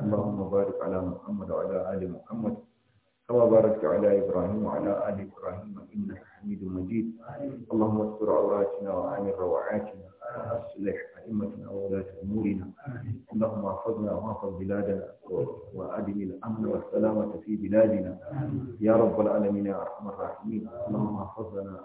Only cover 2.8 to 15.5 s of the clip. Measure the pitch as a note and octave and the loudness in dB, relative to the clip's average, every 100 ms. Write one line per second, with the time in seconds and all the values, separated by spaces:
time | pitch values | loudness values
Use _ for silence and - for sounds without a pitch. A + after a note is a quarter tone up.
2.8 | _ _ _ _ - A#2+ A#2 A2+ A2 - | _ _ _ _ 2 6 8 10 8 6
3.8 | D2+ F2 G#2 G2+ G2 F#2 F2 G#2+ F#2+ - | 2 4 6 6 4 2 2 0 0 0
4.8 | G#2 G2+ G#2 G2+ G2 - F#2+ G2 G#2 G2 | 0 0 0 -2 -6 -10 -8 -8 -10 -14
5.8 | - G#2+ F#2+ F#2+ - - G#2 G2+ F#2 F#2 | -10 -6 -6 -8 -14 -12 -8 -6 -4 -4
6.8 | F#2 A2+ A2+ - - - C#3 A#2+ - - | -2 0 -2 -4 -12 -8 -8 -8 -2 2
7.8 | A2 G#2+ G#2+ - G#2+ E2+ G2+ G2+ G2 - | 4 4 0 0 2 4 4 4 2 0
8.8 | G2+ F#2 F2 F#2+ G2 F#2+ F2+ E2 - G#2+ | -2 -2 -2 -2 -2 0 0 0 0 -2
9.8 | - - - - - B2 A2+ A#2 - - | -4 -8 -18 -14 -10 -8 -4 -6 -6 -6
10.8 | G#2 - - - - G#2+ G#2 - G2 G2 | -4 -4 -6 -14 -6 -4 -4 -6 -10 -6
11.8 | G2 G2 F#2 - G2 G#2+ G2+ F#2+ F#2 - | -4 -4 -4 -8 -4 0 0 -2 -4 -10
12.8 | - A#2+ A2 G#2 - G#2+ A2 G#2 G2 - | -12 -10 -8 -8 -6 0 0 0 -4 -4
13.8 | A2+ G#2+ G#2 F2+ G#2+ G#2+ G2+ F#2 G2 G2+ | -4 -2 -2 -2 -4 -6 -6 -6 -2 -2
14.8 | G2+ F#2+ - - - F2 - | 0 -2 -6 -14 -6 -4 -2